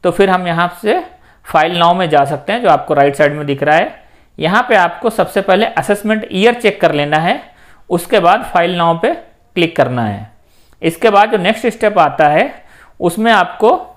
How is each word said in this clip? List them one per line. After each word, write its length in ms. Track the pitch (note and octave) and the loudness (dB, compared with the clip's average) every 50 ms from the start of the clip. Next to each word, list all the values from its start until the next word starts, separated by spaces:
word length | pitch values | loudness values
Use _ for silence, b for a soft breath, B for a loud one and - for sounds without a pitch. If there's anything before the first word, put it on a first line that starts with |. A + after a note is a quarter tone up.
| - | -2
तो 80 | F3+ | -2
फिर 180 | E3+ - G3 F#3+ | 0 2 2 2
हम 180 | F#3 F#3 F#3 | 2 -2 -2
यहाँ 320 | F3 E3 E3 F3 F3 - - | -2 -2 -2 -2 -2 -4 -6
से 180 | - G#3 C4+ F#4 E4 - - b b b b b b | -4 -2 -2 -2 -4 -8 -18 b b b b b b
फाइल 320 | - - D#3+ D#3 E3 F3+ | -2 0 0 2 2 0
नाउ 160 | E3+ E3+ E3+ F3 | 2 2 2 2
में 160 | F#3 F#3 E3 | 2 0 2
जा 160 | D3+ D3 C#3+ | 2 2 2
सकते 280 | C#3 D#3 C#3 - - G3+ | 2 -2 -8 -6 -6 -6
हैं, 80 | B3 B3 | -2 2
जो 60 | F#3 | 2
आपको 240 | D3+ - - - D#3 | 2 2 2 0 2
राइट 220 | C#3+ C#3 C#3+ C#3 | 2 2 2 2
साइड 180 | - D3+ C#3+ C#3+ | 2 0 0 0
में 120 | D3+ D3 | -2 -4
दिख 180 | C#3+ C#3 C3+ C#3 | -4 -4 -2 0
रहा 120 | C#3+ D3+ | 2 2
है। 280 | E3 G3+ D#4 - b b b b b b b b - | 2 0 -2 -6 b b b b b b b b -6
यहाँ 260 | D#3 D#3+ F#3+ A3+ B3+ B3 | -4 0 0 0 0 2
पे 60 | A3 | 2
आपको 340 | G3 F3 E3+ - - - A3+ | 2 2 0 -2 -4 -6 -4
सबसे 320 | G#3+ - F3+ - - G3+ | -2 -2 -4 -2 -2 -4
पहले 240 | F#3+ - F#3 F#3+ A3 | 0 0 0 0 0
असेसमेंट 640 | A3+ - - - - G#3 G#3 - G#3+ G#3+ G#3+ G#3 - | -2 -2 -4 -2 -2 -2 -2 0 -2 -2 -2 -4 -6
ईयर 220 | - F#3 G3 A#3 A#3+ | -2 2 2 2 2
चेक 280 | A#3+ A#3 G#3+ G3+ - | 2 -2 -2 -2 2
कर 120 | F#3 D#3+ D3+ | 0 0 0
लेना 240 | D3 C#3+ D3 D3+ | 0 -2 0 0
है, 240 | D#3 D#3+ F3 A#3+ D4 - - b b b b b b b b | 0 0 0 -2 -4 -6 -16 b b b b b b b b
उसके 300 | F3+ E3+ - - - G#3 | -4 -4 -2 0 0 2
बाद 300 | F3 E3+ F#3+ A3+ - - - | 4 4 2 2 -2 -2 -2
फाइल 220 | F3+ E3+ F3 F3+ | 0 0 0 0
नाउ 240 | F3 E3+ E3+ E3 E3+ | 0 0 0 0 0
पे 140 | - B3+ E4+ | 0 -4 -4
क्लिक 640 | E4+ - _ _ _ _ _ _ F3+ E3+ E3 E3 | -4 -10 _ _ _ _ _ _ -2 -2 -2 0
करना 300 | - C3+ B2+ B2+ B2 A#2 | 0 0 0 0 -4 -4
है। 260 | G#2+ G2+ G2+ G#2 - _ _ _ _ _ _ _ _ _ _ | -4 -4 -8 -12 -16 _ _ _ _ _ _ _ _ _ _
इसके 280 | - - E3 - - A3+ | -4 -4 -4 -2 -4 0
बाद 220 | G#3 G3 G#3 A3 | 2 2 2 2
जो 60 | A3 | 0
नेक्स्ट 300 | G#3 F3 F#3 A3 - - | -2 0 -2 -2 -2 -2
स्टेप 320 | A#3+ A3 - - G#3+ G#3 F#3+ | -4 -4 -2 -2 0 2 2
आता 280 | D#3+ C#3+ C#3 - D#3 | 0 0 2 2 2
है, 360 | D3 D3+ E3+ A#3 D4 - - b b b b b b b b | 2 4 2 0 -2 -6 -14 b b b b b b b b
उसमें 320 | F3+ F3 E3+ A3 A3 A#3 | -4 -4 -2 0 0 2
आपको 480 | A3+ G3+ F3+ F3+ - - G#3+ A3 E4+ F4+ - - - | 2 2 2 0 -2 0 2 2 2 0 -2 -12 -20